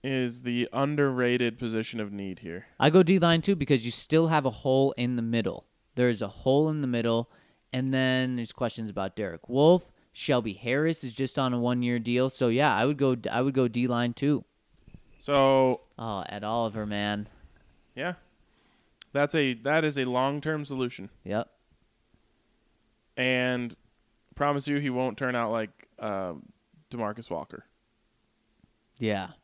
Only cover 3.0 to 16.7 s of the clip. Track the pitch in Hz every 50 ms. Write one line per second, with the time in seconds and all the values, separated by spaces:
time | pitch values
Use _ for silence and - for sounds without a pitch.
3 | 185 160 196 185 165 170 165 165 156 - 202 165 143 - 143 127 110 120 117 -
4 | - - - 160 165 160 165 156 135 131 110 117 - 139 131 135 135 139 135 -
5 | 123 123 127 120 117 113 117 117 107 98 - - _ _ _ _ _ _ _ -
6 | 123 123 117 98 107 101 - - - 135 131 143 156 156 156 151 143 127 123 117
7 | 113 117 113 117 117 _ _ _ _ _ _ _ _ _ - 127 131 135 131 131
8 | 131 131 127 127 127 127 127 123 117 107 - - 127 113 - - 113 107 98 101
9 | 95 95 - - 107 95 82 80 - - 123 135 147 160 180 180 - - _ _
10 | _ _ _ - - - 143 123 110 113 98 - - 117 123 143 151 165 165 -
11 | - 127 110 - 135 131 - - 135 127 123 120 120 120 123 123 123 120 120 120
12 | 110 120 120 123 127 131 - - 131 120 113 127 147 147 110 98 113 135 147 139
13 | 139 135 127 120 104 - - 120 131 139 131 131 127 120 110 120 123 123 123 117
14 | 120 120 117 - - 143 151 123 - _ _ _ _ _ _ _ _ - - -
15 | - _ - _ - - 143 139 135 135 135 135 131 131 123 - - _ _ -
16 | 117 113 104 98 87 - - 104 104 104 110 120 117 110